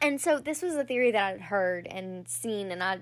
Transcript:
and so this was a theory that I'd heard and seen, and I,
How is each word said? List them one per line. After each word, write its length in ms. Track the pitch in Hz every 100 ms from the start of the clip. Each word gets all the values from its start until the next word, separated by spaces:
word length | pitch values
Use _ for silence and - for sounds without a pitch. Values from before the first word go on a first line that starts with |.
and 180 | 294 277
so 200 | 339 302
this 240 | 285 302
was 100 | 359
a 100 | 302
theory 280 | 262 247 247
that 220 | 214 196
I'd 80 | 196
heard 440 | 180 202 185 180 175
and 420 | 190 185 185 180
seen, 440 | - 233 214 196
and 100 | 180
I, 160 | 185 190